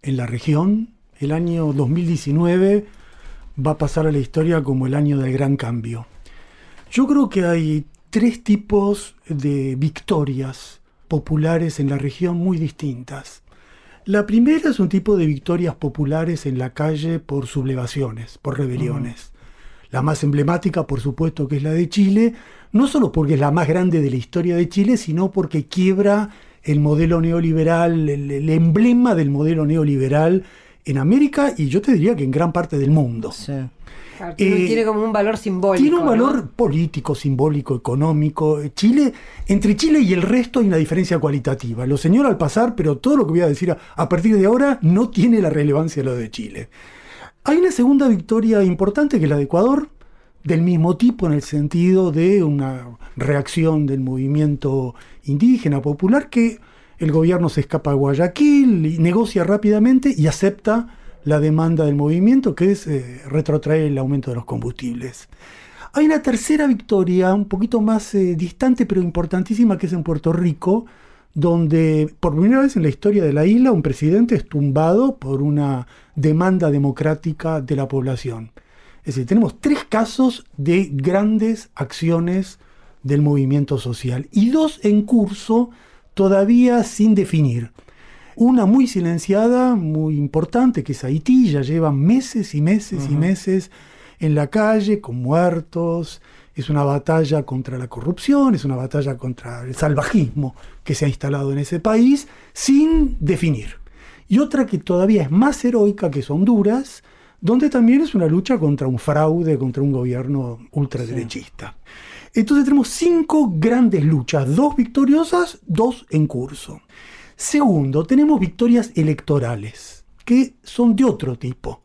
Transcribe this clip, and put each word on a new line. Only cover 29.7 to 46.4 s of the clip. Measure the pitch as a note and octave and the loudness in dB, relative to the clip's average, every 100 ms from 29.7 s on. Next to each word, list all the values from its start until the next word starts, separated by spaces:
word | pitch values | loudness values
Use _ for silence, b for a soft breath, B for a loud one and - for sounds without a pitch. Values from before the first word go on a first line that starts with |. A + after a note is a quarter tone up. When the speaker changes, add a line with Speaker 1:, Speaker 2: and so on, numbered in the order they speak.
| D#3+ D3+ C#3 C3 D3 D#3+ F#3 F#3 B B B | 0 0 0 0 2 2 0 -2 B B B
Speaker 1:
en | - C#3 | -6 -2
América | C#3+ B3 C#4+ C#4+ C#4+ A#3+ | 2 2 2 2 -2 0
y | C#3+ | -2
yo | D#3 | 0
te | G#3 | 2
diría | A3 D#3 A#2+ | 2 2 0
que | |
en | C3+ | -2
gran | C3+ E3+ | 0 -2
parte | E3 F3 D3 | -2 -4 -2
del | C#3 | 2
mundo. | D#3 C3 A#2 - | 2 2 -4 -10
Speaker 2:
Sí. | - - C#3 C3 _ B B B B | -12 -12 -10 -10 _ B B B B
Speaker 3:
Claro, | F3 D#3 | -14 -2
tiene, | F#3+ F#3 | 0 2
Speaker 1:
Eh, | F3+ | 2
Speaker 3:
tiene | A3+ A3 | 0 0
como | G#3+ | 0
un | A3 | -2
valor | G#3 G#3 A3 | 0 0 -2
simbólico, | G#3+ F#3 G3 C#4 | -4 -2 0 2
Speaker 1:
tiene | C#4+ F4 | 4 2
un | D4+ | 2
Speaker 3:
¿no? | |
Speaker 1:
valor | A3+ C4 C#4 D#3+ | 2 2 0 -6
político, | - A#3 D3 E3 - B2 C#3+ | -4 -2 0 -2 -4 -6 -4
simbólico, | C#3+ C3 D3+ D3 - C3 | -2 0 0 -2 -4 -6
económico. | - B2+ D#3 D#3 D3+ D3+ D#3 D3+ | -4 -2 0 0 -2 -2 -2 -2
Eh, | C#3+ | -4
Chile, | - G#3 C4+ C#4 B B B B | -2 0 2 0 B B B B
entre | G3 G#3 G#3 | 0 2 0
Chile | D#4+ D4+ | 2 4
y | G#3+ | 4
el | F#3 | 2
resto | - B3+ A#3+ C4 | 0 0 0 0
hay | G#3 | 2
una | E3 | 2
diferencia | D#3 E3 F3+ E3 | 0 0 0 0
cualitativa. | D3 C#3+ B2+ C3+ A#2+ A2+ B2+ | 0 -2 -4 -6 -6 -6 -2
Lo | C#3 | -2
señalo | - G#3+ C#4 | 2 4 2
al | F#3+ | 0
pasar, | D3 - A#3+ A#3 | 0 0 -2 0
pero | D#3 C#3 | -2 0
todo | B3+ D4 | 0 2
lo | F3+ | 2
que | |
voy | E3 | 2
a | F3 | 2
decir | C#3+ F3 | 0 -2
a, | D#3+ B B | -4 B B
a | E3+ | -2
partir | E3+ G3 G#3+ | 0 2 4
de | F#3+ | 4
ahora | B3 C#4 C#4 | 4 2 2
no | D#3+ F#3 B3 | 2 2 2
tiene | - A#3 A3+ | 2 2 4
la | E3+ | 2
relevancia | D3 D3 C#3+ D#3+ C#3+ | 0 0 0 -2 -4
de | C3 | -4
lo | B2 | -4
de | A2+ | -8
Chile. | G2+ | -10